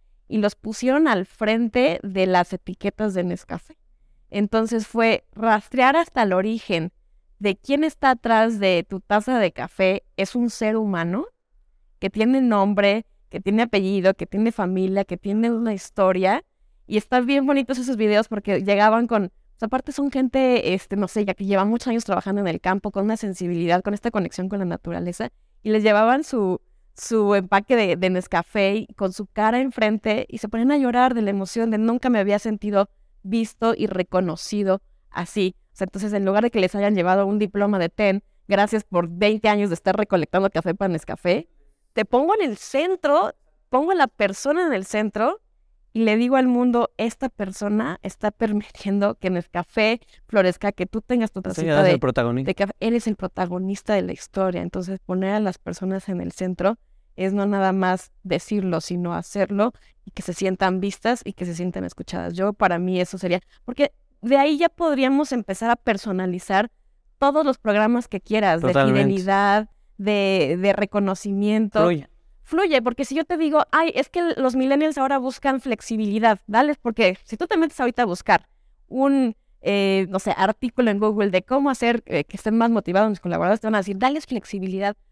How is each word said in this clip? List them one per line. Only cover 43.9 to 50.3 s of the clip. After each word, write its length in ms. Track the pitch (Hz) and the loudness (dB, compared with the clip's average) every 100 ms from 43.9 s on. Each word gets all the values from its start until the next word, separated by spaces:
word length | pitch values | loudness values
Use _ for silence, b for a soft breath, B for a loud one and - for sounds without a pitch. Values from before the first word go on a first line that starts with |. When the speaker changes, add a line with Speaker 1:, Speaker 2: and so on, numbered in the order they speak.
Speaker 1:
a 40 | 370 | 2
la 120 | 262 | 2
persona 580 | - 202 196 269 320 349 | 2 -2 0 -2 0 2
en 80 | |
el 120 | 214 190 | 0 -2
centro 540 | 214 214 208 240 415 _ _ _ _ _ | -2 -2 0 -2 -2 _ _ _ _ _
y 100 | 220 | 0
le 140 | 226 214 | 2 2
digo 180 | 247 262 | 2 2
al 120 | 254 | 4
mundo, 440 | 247 247 240 233 - | 2 2 2 0 -2
"Esta 320 | 233 - 262 | -6 -4 -8
persona 680 | - 196 196 208 208 262 - | -6 -10 -6 -2 -2 -2 -6
está 300 | 196 - 214 | -10 -6 -6
permitiendo 840 | - 226 208 - - 202 202 202 - | -2 -2 -2 -6 -10 -4 0 0 -2
que 140 | 185 | -4
Nescafé 720 | 180 - 175 175 - 214 233 b b | -4 -4 -8 -6 0 0 0 b b
florezca, 440 | - | -2